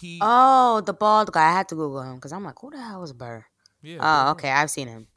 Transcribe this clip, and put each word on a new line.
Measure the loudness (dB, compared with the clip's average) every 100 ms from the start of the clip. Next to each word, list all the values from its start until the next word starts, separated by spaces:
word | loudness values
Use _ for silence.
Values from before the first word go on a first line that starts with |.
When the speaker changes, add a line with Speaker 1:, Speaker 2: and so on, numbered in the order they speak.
Speaker 1:
he | -14 -4
Speaker 2:
Oh, | 2 6 6 6 4 2
the | -2
bald | -2 2 2 2
guy. | 2 4
I |
had | 2 -2
to | -6
Google | -6 -8
him | -12 -14
'cause | -14
I'm | -12
like, | -14 -16
"Who | -18
the | -18
hell | -16 -14
is | -16
Burr?" | -14 -16 -16 -18 _ _ _
Speaker 1:
Yeah, | -18 -6
Speaker 2:
Oh, | 0 2
Speaker 1:
Bill | 0
Speaker 2:
okay. | -2 -2
Speaker 1:
Burr. | 0
Speaker 2:
I've | 0
seen | -4 -10
him. | -14 -20